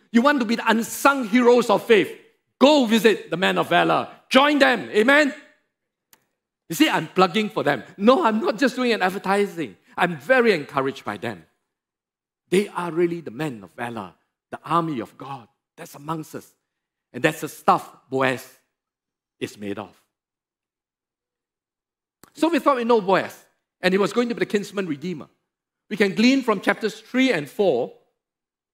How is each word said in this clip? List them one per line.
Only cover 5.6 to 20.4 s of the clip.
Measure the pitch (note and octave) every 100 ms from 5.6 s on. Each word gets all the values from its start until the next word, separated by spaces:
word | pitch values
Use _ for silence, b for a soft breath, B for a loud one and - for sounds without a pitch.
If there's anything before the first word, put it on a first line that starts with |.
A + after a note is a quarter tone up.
| _ _ _ _ _ _ _ _ _ _ -
You | E3
see, | D4+
I'm | G3 D#3
plugging | - F#3 F3+ G#3+
for | -
them. | C#3 G#2 - -
No, | G3+ C4+
I'm | C4+ A3
not | D#4+ A3+
just | C4 -
doing | B3
an | G#3
advertising. | F#3 F#3+ F#3+ G3+ G3+ E3+ C3 F2 b -
I'm | F3+ D#3+
very | C#3 C4 A#3
encouraged | F3+ C#3 C#3+ C3+ C3
by | - G#2
them. | A2+ F#2 D#2+ _ _ _ _ _ _ _ _ _ _
They | F3+ G3+
are | - F3
really | D#3+ F3 E3+
the | C3+
men | A2 D#3 A#2
of | F#2+
valor, | - A#2+ A2+ F#2 - _ _ _
the | A#2+
army | - D#3+ E3 C3+
of | G2 -
God | - C#3 G#2+ _ _ -
that's | -
amongst | D3+ D3 D#3+ D3+
us. | C3 - _ _ _ _ _ _
And | B2
that's | D#3 D#3
the | D3+
stuff | - - F3 - - _
Boaz | C3 C3 B2 - _ _ _ _ _ _ _ _ _
is | A#2+ G#2+
made | G#2 G2+
of. | F#2+ _ _ _ _ _